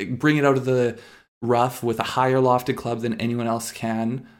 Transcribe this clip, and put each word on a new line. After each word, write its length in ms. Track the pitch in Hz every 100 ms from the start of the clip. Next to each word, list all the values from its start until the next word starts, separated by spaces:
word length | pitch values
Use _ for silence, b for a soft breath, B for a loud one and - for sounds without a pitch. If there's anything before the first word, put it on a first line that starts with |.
| 98 127
bring 180 | 151 151
it 80 |
out 120 | 139 131
of 80 |
the 340 | 127 127 120 113 B B B _
rough 420 | 117 120 127 -
with 160 | 120 113
a 40 |
higher 340 | 110 131 131 131
lofted 380 | 127 123 127 127
club 240 | 120 117
than 200 | 117 113
anyone 260 | 117 120 117
else 240 | 117 -
can, 540 | - 113 113 113 131 B